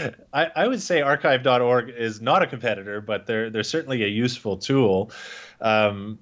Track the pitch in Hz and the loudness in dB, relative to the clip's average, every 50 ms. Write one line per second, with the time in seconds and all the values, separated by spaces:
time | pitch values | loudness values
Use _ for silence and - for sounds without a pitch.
0 | 151 113 - - - _ - 147 165 160 - 156 196 247 262 196 - - 175 151 | -6 -8 -8 -10 -16 _ -2 -2 -2 0 0 0 0 0 0 -4 -2 0 0 2
1 | 143 139 147 143 - 151 131 127 131 135 123 123 123 120 123 123 117 127 120 120 | 2 2 2 2 2 2 2 4 4 4 4 4 4 4 4 2 0 -2 -6 -4
2 | 117 113 107 104 113 131 165 190 175 135 139 117 123 113 104 98 98 104 104 107 | -4 -4 -4 -4 0 2 2 2 2 0 -2 -4 -2 -2 -2 -2 -4 -8 -8 -8
3 | 104 110 104 101 - - 113 110 113 113 110 110 104 - - 165 160 135 131 117 | -4 -4 -4 -4 -2 -2 -2 -2 -2 -2 -2 -4 -4 -2 -4 -4 -4 -4 -2 -2
4 | 104 101 104 110 123 123 123 - - 107 95 95 - - 139 135 120 101 92 95 | 0 0 0 0 0 -2 -2 -4 -6 -6 -6 -4 -2 0 2 4 4 4 4 2
5 | 104 - - - - - - - - - - - 113 110 107 107 107 104 101 98 | 0 -4 -8 -16 -16 -16 -16 -18 -18 -20 -12 -4 0 2 4 4 4 2 0 -2
6 | 101 107 110 - | -8 -10 -12 -12